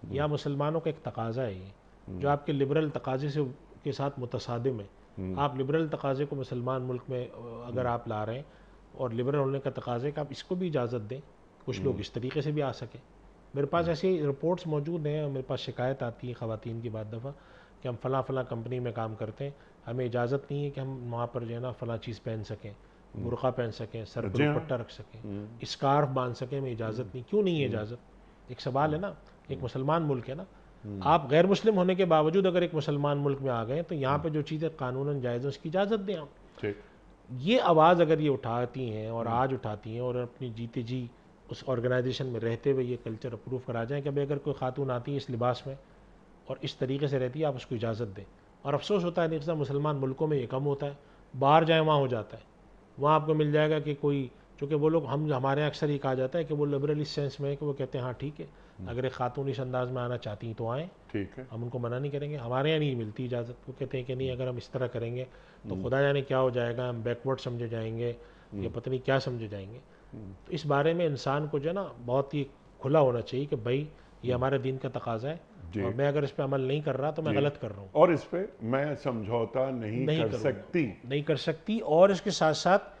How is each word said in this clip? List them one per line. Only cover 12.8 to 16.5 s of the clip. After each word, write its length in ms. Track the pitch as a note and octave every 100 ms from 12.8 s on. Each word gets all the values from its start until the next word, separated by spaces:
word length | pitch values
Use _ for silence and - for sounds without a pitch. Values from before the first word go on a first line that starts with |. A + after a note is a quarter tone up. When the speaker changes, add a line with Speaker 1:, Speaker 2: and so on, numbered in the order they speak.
| A#2 B2 - - - - - C#3
Speaker 2:
मेरे 120 | C#3+
पास 160 | E3+
Speaker 1:
हम्म। 100 | E3+
Speaker 2:
ऐसी 320 | D3+ F#3+ F3 C#3+
रिपोर्ट्स 420 | C#3 E3 F3 D#3+
मौजूद 400 | D3+ D3 E3+ D3
हैं, 200 | D3+ D3
मेरे 140 | C3+
पास 180 | C3 C3
शिकायत 440 | - A#2+ B2+ C3+
आती 240 | A#2+ A2+ B2
है 60 |
ख़वातीन 480 | A#2 A2+